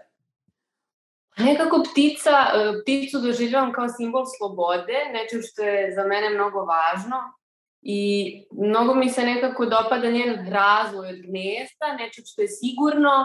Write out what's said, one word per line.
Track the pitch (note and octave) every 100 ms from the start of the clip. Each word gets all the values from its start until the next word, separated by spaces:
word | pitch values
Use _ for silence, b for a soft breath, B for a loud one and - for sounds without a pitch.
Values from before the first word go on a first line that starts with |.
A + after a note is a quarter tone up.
| _ _ _ _ _ _ _ _ _ _ _ _ _ -
Nekako | A#3+ D4 D#4+ E4 -
ptica, | - D4 D4 D#4+
e, | C#4+ B3+ G#3+ G#3+ G#3
pticu | - C#4 C4 C4+
doživljavam | A#3+ A#3 A#3 C4+ B3+
kao | A#3+ A#3+
simbol | A#3+ A#3 C4 B3+ -
slobode, | G3+ F#3 F3 F3+ F3 B3+ C#4+
nečeg | A#3 A3 A#3 -
što | -
je | G#3 G3+ G3 F#3+
za |
mene | G3 G3+ G#3+
mnogo | G#3 G3+ G3
važno | F#3 E3 E3 F#3 G#3+ B3+ B3 - _ _ _ _
i | - G3+ G3+ G3+ G3 - -
mnogo | G3 G#3 A3 A#3+ C4
mi | B3+
se | B3
nekako | A#3+ A#3+ B3+ B3+ A#3
dopada | A3 A3+ B3 A#3
njen | A#3+ A#3+ G#3+ F#3
razvoj | G3 G3+ G#3+ A3+ G3 F#3
od | F#3
gnezda, | F3+ F#3+ F#3+ A3 C4+ - D4+ C4+
nečeg | A3+ - A#3+
što | -
je | G3+
sigurno | - B3 B3 D4+ D4 C#4+ C4+